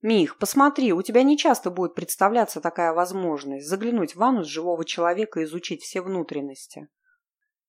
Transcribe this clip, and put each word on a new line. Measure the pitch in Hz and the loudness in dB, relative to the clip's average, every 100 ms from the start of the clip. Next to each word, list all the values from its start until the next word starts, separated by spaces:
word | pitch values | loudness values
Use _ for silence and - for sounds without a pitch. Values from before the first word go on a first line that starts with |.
«Мих, | 214 220 151 - | 2 4 2 0
посмотри, | 202 277 285 285 254 | 0 4 4 4 2
у | 175 | 2
тебя | 196 226 | 2 4
нечасто | 269 294 330 233 185 | 6 4 4 2 0
будет | 180 175 | -2 -4
представляться | - 170 - 196 233 208 - | -4 -8 0 2 4 0 -2
такая | 170 180 170 | -6 0 0
возможность | 165 180 190 175 147 139 139 147 | 2 0 -2 -2 -4 -6 -8 -6
заглянуть | 196 226 233 160 180 | -4 -2 0 -2 0
в | |
анус | 233 247 151 | 0 0 -2
живого | 156 175 170 165 | -4 -4 -2 -4
человека | - 170 180 214 - | -2 0 0 -2 -4
и | |
изучить | 156 170 - 165 | -4 -6 -8 -10
все | - 196 | -8 -8
внутренности». | 185 185 160 151 139 135 - - 151 _ _ _ _ _ _ _ | -4 -4 -4 -6 -8 -12 -18 -20 -20 _ _ _ _ _ _ _